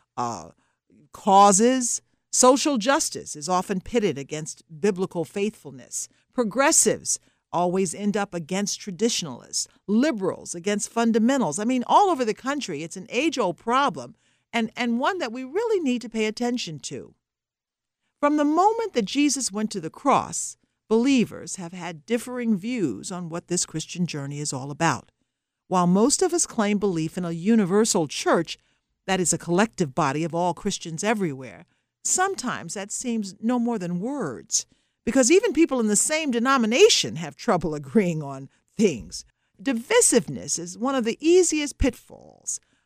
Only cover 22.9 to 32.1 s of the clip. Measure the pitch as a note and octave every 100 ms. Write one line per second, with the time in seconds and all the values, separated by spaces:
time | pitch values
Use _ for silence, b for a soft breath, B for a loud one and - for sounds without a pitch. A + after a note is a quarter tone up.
22.9 | F#2 - F3+ E3+ E3+ - F3 - D#3 -
23.9 | F3 E3+ D3+ C#3 C#3+ D3 C3+ C#3 C#3+ E3
24.9 | A#2+ - _ _ _ _ _ - F#3 F3
25.9 | F#3+ B3+ - F#4 B3 - - G#3 G#3 G3+
26.9 | E3 D#3+ - F3 E3 F#3+ A3+ F3 G3+ A3+
27.9 | G3 D3+ - F4+ A3 E3 - _ _ _
28.9 | _ - F#3+ E3 E3+ - F3 A3+ - D3+
29.9 | F3 D3 D3 E3 E3 F3+ E3 G3+ - E3+
30.9 | D#3 G#3 A3+ F3+ C3 B2 F2 - _ _
31.9 | _ -